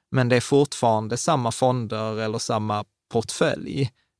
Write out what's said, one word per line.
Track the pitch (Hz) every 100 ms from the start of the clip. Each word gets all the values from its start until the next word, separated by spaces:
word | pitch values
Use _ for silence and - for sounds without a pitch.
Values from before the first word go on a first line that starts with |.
| _
men | 131 120
det | 123
är |
fortfarande | - 139 143 - 117 107 110 117
samma | - 151 117
fonder | - 131 127 110 110 110 107
eller | 110 113
samma | - 113 107 104 101 _ _
portfölj, | - - - 160 - - - 139 - _ _